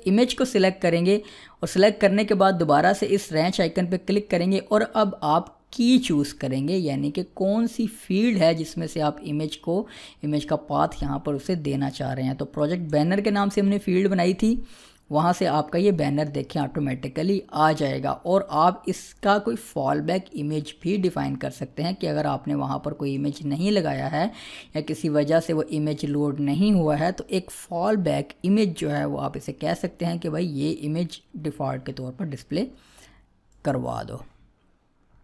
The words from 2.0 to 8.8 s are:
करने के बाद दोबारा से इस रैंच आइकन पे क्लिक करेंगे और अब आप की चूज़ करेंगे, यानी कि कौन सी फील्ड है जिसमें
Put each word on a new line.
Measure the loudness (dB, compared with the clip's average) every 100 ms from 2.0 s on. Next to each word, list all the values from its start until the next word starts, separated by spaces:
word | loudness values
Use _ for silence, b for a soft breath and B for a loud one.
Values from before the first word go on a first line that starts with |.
करने | 4 4
के | 2
बाद | 4 4
दोबारा | 4 4 6 6
से | 2 0
इस | 0 0
रैंच | 0 0 2
आइकन | 0 0 0
पे | -2
क्लिक | 0 -2 0
करेंगे | 0 2 0
और | 2 2
अब | 2 2 0 0
आप | 2 2 0 _ _
की | 0 4 6
चूज़ | 4 0 0 -4
करेंगे, | -4 -2 0 0
यानी | 0 0 -2
कि | -2 -6 -2
कौन | 0 2 0
सी | -2 -4
फील्ड | -4 -2 2 2 4
है | 4
जिसमें | 2 -4 -6